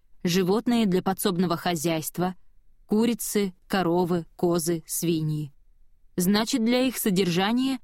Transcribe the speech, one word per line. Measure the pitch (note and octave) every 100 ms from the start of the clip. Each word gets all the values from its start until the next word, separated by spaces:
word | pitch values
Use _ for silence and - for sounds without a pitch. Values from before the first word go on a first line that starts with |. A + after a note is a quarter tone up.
| _ -
животные | F3+ F3+ F3+ G#3+ A#3+ A#3 G#3
для | F3+
подсобного | F#3+ F#3+ G#3 F3 F3+ E3+
хозяйства, | F3+ E3+ E3 D#3+ D3+ - F3+ F3+ - - - - -
курицы, | G#3+ A#3+ A3+ - G#3 G3 - -
коровы, | G3 E3+ F3 F3 F3 D#3+ -
козы, | F3 E3+ E3 E3+ -
свиньи. | - E3 D#3+ D#3 D3+ D3 - - _ - - - -
Значит, | F3+ G#3 A3+ C4+
для | A3 B3
их | C4 -
содержания | A3 F#3 F#3 E3+ G3 A#3+ C4 C4